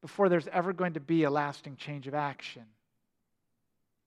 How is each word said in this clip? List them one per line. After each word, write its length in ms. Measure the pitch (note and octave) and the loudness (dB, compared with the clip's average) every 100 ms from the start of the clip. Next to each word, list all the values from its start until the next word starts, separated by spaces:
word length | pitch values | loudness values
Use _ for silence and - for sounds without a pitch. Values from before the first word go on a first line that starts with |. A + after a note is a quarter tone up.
before 260 | - - G3 | -10 2 4
there's 200 | F3 D3+ | 4 2
ever 240 | F#3 F3 | -2 0
going 220 | F3 F3+ | 0 -2
to 60 | D#3 | -2
be 220 | C#3 E3 | 0 4
a 80 | D3 | 4
lasting 460 | D3 C#3+ C#3 D3+ C3 | 2 0 -4 -12 -14
change 320 | - C#3+ C3 | -10 -10 -6
of 60 | |
action. 500 | C#3+ C#3+ C3 - B2+ A2 A2 _ _ _ _ _ _ _ _ _ _ _ _ | -4 -4 -4 -12 -16 -20 _ _ _ _ _ _ _ _ _ _ _ _ _